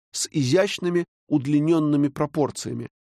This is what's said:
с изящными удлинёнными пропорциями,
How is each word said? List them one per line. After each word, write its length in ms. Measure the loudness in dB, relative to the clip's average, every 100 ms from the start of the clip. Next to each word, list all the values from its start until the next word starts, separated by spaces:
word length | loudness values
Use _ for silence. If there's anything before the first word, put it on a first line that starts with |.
| _
с 160 | -10 -6
изящными 720 | -2 2 2 2 -2 -2 -2 -4 _ -4
удлинёнными 800 | -2 2 2 2 2 2 2 0
пропорциями, 800 | -2 -4 0 -2 -2 -10 -10 -12 _